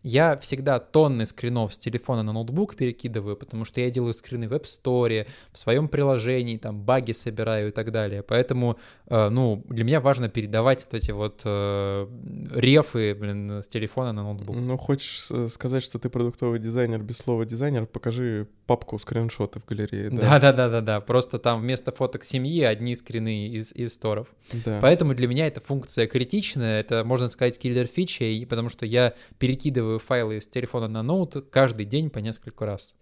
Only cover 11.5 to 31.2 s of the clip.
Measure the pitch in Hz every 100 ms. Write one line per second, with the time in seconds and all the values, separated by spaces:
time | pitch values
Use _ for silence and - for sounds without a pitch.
11.5 | 101 101 101 98 98 98 120 - - -
12.5 | - 131 143 - 120 107 101 104 101 101
13.5 | 104 95 117 113 - 127 107 104 101 104
14.5 | 120 123 131 - 139 - - - 123 117
15.5 | - 127 131 - 117 123 120 120 - 123
16.5 | 117 110 117 120 113 107 120 - 117 113
17.5 | 117 143 131 113 - 120 117 123 107 104
18.5 | _ - 120 - 107 - 113 113 - 104
19.5 | - - 104 107 101 101 120 113 147 139
20.5 | 127 123 117 110 104 - 123 123 120 120
21.5 | 113 117 127 - - 127 - - 131 135
22.5 | 170 127 107 120 120 - 117 110 107 107
23.5 | 113 110 - 120 - 110 107 123 _ _
24.5 | 117 113 104 127 175 151 123 123 127 160
25.5 | 143 - 139 123 - 113 127 123 208 -
26.5 | 135 113 107 - 113 113 127 123 - 123
27.5 | 123 127 120 120 - 180 - 113 110 123
28.5 | 117 117 - 113 120 123 - - - 127
29.5 | 131 151 127 113 110 - 123 113 107 -
30.5 | 127 120 123 113 110 117 185